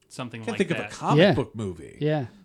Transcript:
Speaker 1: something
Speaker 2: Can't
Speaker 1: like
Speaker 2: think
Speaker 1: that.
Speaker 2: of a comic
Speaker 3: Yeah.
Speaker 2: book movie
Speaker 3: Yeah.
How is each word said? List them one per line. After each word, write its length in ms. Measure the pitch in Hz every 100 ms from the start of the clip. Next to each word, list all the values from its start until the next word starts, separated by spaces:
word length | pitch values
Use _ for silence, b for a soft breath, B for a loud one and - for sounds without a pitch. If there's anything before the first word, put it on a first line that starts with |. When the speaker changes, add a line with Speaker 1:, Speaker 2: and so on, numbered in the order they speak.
| _
Speaker 1:
something 320 | - 123 117
Speaker 2:
Can't 80 | 113
Speaker 1:
like 180 | 214 180
Speaker 2:
think 40 |
Speaker 1:
that. 160 | 147 104
Speaker 2:
of 40 |
a 20 |
comic 280 | - 165 151
Speaker 3:
Yeah. 120 | 196
Speaker 2:
book 220 | 143 - 110
movie 420 | 101 82 - -
Speaker 3:
Yeah. 240 | 147 151 117 -